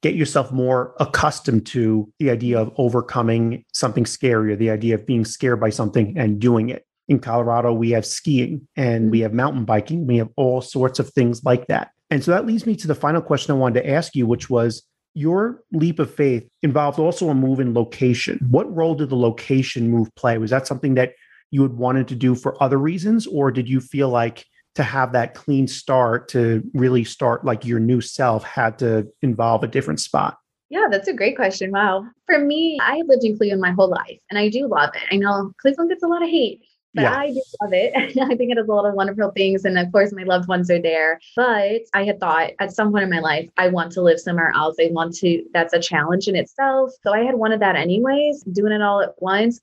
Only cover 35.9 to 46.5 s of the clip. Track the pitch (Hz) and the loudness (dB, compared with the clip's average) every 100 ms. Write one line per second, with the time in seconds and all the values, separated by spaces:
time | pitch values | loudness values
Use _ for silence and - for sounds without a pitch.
35.9 | 359 339 339 339 320 226 - _ _ _ | -2 -2 0 0 0 0 -4 _ _ _
36.9 | - 247 269 285 262 254 - 208 185 220 | -2 0 0 -4 -6 -8 -8 -2 0 0
37.9 | 262 247 - 269 247 247 233 214 208 202 | -2 -2 -2 0 0 0 -2 0 0 0
38.9 | 196 196 202 202 202 196 190 190 180 180 | 0 -2 -2 -2 0 0 0 0 0 2
39.9 | 202 202 196 185 185 180 185 175 175 165 | 2 2 0 -2 0 0 0 2 2 2
40.9 | 160 156 160 - - 247 214 202 226 226 | 2 0 -2 -4 0 2 2 0 -2 -2
41.9 | 202 202 196 175 160 165 - 196 196 214 | -2 0 -2 0 0 0 -4 -4 0 0
42.9 | 208 190 170 160 151 170 - 180 180 165 | 2 0 0 0 -2 -2 0 2 2 -2
43.9 | 185 175 165 - 175 165 - 156 160 165 | 2 4 4 0 0 0 0 0 0 0
44.9 | 165 165 170 180 170 - 175 170 170 170 | 0 -4 -2 0 0 0 -2 0 0 0
45.9 | 160 156 180 196 185 - | -2 0 0 0 -2 -2